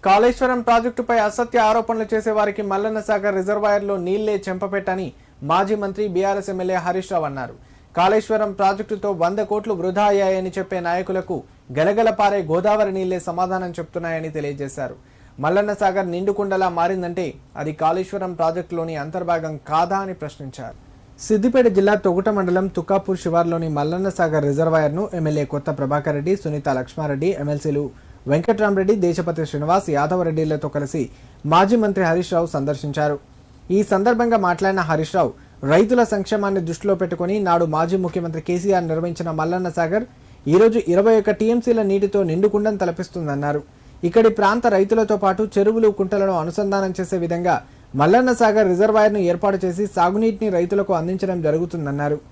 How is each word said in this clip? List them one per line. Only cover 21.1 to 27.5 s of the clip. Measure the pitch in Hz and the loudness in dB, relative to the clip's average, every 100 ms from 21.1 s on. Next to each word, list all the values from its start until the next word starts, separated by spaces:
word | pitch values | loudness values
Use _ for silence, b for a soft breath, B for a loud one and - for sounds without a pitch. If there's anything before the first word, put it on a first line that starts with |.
| - - | -16 -2
సిద్దిపేట | 214 240 254 240 190 | 2 2 4 4 4
జిల్లా | 196 208 196 | 2 2 2
తొగుట | 175 196 208 | 0 0 0
మండలం | 185 180 190 180 | 0 0 0 -4
తుకాపూర్ | 160 196 196 185 180 | -2 -2 0 -4 0
శివార్లోని | 170 170 165 165 147 | 0 0 -2 -2 -2
మల్లన్న | 147 175 196 180 | -2 -2 -4 0
సాగర్ | 170 151 143 | 0 2 0
రిజర్వాయర్ను | 143 160 160 151 156 208 175 | 0 2 2 2 -2 -4 -2
ఎమ్మెల్యే | 156 151 143 | -2 -2 -2
కొత్త | 147 - 139 | -4 -6 -4
ప్రభాకర్ | 139 147 143 147 | -2 -2 -2 -2
రెడ్డి, | 147 196 | -2 -2
సునీత | 165 147 139 131 | -2 -4 -2 -4
లక్ష్మారెడ్డి, | 127 - 151 139 165 196 | -4 -6 -6 -2 -2 -2
ఎమ్మెల్సీలు | 147 | -4